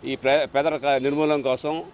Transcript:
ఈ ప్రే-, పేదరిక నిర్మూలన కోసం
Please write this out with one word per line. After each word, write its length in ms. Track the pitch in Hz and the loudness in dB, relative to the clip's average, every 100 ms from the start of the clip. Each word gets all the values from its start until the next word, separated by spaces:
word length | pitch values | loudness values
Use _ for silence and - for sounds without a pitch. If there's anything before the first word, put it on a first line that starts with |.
| 135 | -8
ఈ 100 | 135 | -2
ప్రే-, 300 | 131 147 131 | 2 2 2
పేదరిక 400 | 139 151 151 139 | 0 0 0 0
నిర్మూలన 560 | 139 135 143 156 147 | 2 0 0 0 0
కోసం 420 | 135 127 147 160 170 | 0 -2 -2 -6 -8